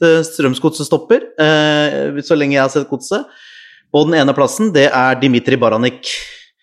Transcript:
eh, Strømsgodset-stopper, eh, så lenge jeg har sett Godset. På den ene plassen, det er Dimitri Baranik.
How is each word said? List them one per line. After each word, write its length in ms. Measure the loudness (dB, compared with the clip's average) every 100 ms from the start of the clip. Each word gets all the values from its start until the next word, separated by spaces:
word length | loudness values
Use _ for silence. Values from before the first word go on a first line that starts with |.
eh, 220 | 2 2
Strømsgodset-stopper, 960 | 0 -2 -2 0 -2 -4 -4 -4 0 0 0 -2
eh, 840 | 2 2 2 0 -2 -2 -6 -6
så 120 | -2 0
lenge 160 | 0
jeg 80 | 0
har 60 | 0
sett 180 | -2 -4
Godset. 380 | -8 -6 -6 -8 -18 -20 -20 -20 -20 _
På 120 | 0 2
den 80 |
ene 180 | 2 2
plassen, 400 | 2 0 0 0
det 160 | 2 2
er 240 | 2 0 2
Dimitri 400 | 0 0 0 0
Baranik. 500 | 2 0 -2 -4 -12 -12 -14 -20 _ _